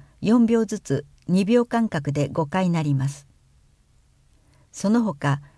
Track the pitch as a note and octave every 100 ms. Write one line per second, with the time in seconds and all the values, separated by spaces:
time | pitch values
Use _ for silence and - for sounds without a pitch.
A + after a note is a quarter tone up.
0 | - _ E3+ A#3+ A3+ A#3 A3 G#3+ - C#3
1 | - _ - F3+ G3 A#3+ A#3+ A#3 A3 E3+
2 | D3 C#3+ C#3 - D3+ F#3 F#3 E3+ D3 C#3
3 | C3+ - - _ _ _ _ _ _ _
4 | _ _ _ _ _ _ _ - G3 A#3
5 | A3 D3 C#3+ C#3+ -